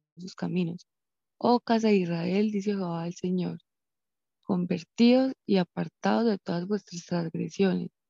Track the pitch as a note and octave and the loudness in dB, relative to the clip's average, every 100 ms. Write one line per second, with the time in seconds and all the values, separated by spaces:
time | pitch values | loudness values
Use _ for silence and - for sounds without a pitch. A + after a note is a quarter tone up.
0 | _ - F#3 - F3+ E3+ E3+ F3 _ _ | _ -18 -18 -8 -6 -2 -4 -6 _ _
1 | _ _ _ - - A#3+ - A3+ A3 G3+ | _ _ _ -4 2 2 2 2 4 4
2 | E3+ E3+ F3 F#3+ G#3+ G#3 G3 G3+ F3+ E3+ | 2 -2 0 0 0 0 -2 -2 -4 -4
3 | E3+ - F#3 F#3 E3+ E3+ _ _ _ _ | -6 -6 -4 -2 -2 -6 _ _ _ _
4 | _ _ _ _ - F#3 F3+ F3+ - - | _ _ _ _ -4 -2 -2 -4 -4 4
5 | A#3 B3 C4 - - G3 F3+ - E3 - | 6 6 4 -2 0 0 0 -4 -8 -4
6 | G3 A3 A#3 G3 - F3 F3+ G#3 - E3+ | 0 2 2 0 -4 -6 -4 -6 -6 -14
7 | - F3 E3 E3+ F3 - G3 F3+ F3 _ | -6 -6 -4 -6 -6 -2 0 0 -6 _
8 | _ | _